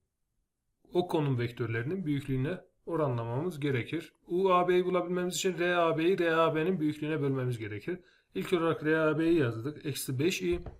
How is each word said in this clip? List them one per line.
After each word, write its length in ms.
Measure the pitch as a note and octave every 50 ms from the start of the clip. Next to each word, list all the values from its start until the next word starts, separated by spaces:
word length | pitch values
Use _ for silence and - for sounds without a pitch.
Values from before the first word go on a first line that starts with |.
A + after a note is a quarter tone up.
| _ _ _ _ _ _ _ _ _ _ _ _ _ _ _ _ _ - -
o 140 | F3+ F3
konum 320 | - - D#3+ D3 C#3 C3 A#2+
vektörlerinin 680 | A#2+ A#2 - - A#2+ G#2+ A2+ A2+ A2+ D3 F#3 G3 F3+
büyüklüğüne 560 | D3+ C#3+ C#3 - - C3 C3 C3 D#3 F#3 F3+ - _ _ _ -
oranlamamız 760 | - E3+ D#3 D3+ C3+ B2 A#2 A#2 A#2 A#2 C3 D#3+ F#3 E3+ C#3
gerekir. 540 | C#3+ C#3+ B2+ A#2+ G#2+ - D3 E3 E3 - _ _ _
U 260 | - E3+ F3+ G3 F#3+ F3+
A 140 | F3+ F3+
B'yi 180 | F3+ F3+ F3+ F3+
bulabilmemiz 500 | F3+ F3+ F3+ F3 F3 F3+ F3+ F3+ F3+ F#3
için 220 | - - F#3+ F3
R 180 | D#3+ F3 F3+ F3
A 220 | F3 E3+ E3 D3+
B'yi 220 | D3 D#3+ F3 G3 F3+
R 160 | E3+ E3 D#3+
A 200 | E3 E3 D#3+ D3+
B'nin 240 | D#3 D#3+ F#3 F#3+ D#3
büyüklüğüne 420 | D3+ D3+ D3 - D3+ D3+ D#3+ D3+
bölmemiz 360 | C#3+ C#3 C3+ C3 B2+ B2 A#2+
gerekir. 420 | A2 A2 G2+ G#2 G2+ - - F3+ F3+ - _ _ _ _ _ -
İlk 180 | - F3 - F#3
olarak 320 | E3+ E3 E3 D3+ - D3
R 140 | D3+ D#3+ D#3+
A 200 | D#3+ D#3 D3+ D3+
B'yi 200 | E3 E3 E3+ E3
yazdık. 460 | C3+ A#2 G#2+ A2+ A2+ D3 D3 - -
Eksi 340 | D3+ B2+ - - - C3 B2
beş 220 | D3 F#3 F#3 -
i, 200 | F#3 F3 F3 F3 - - -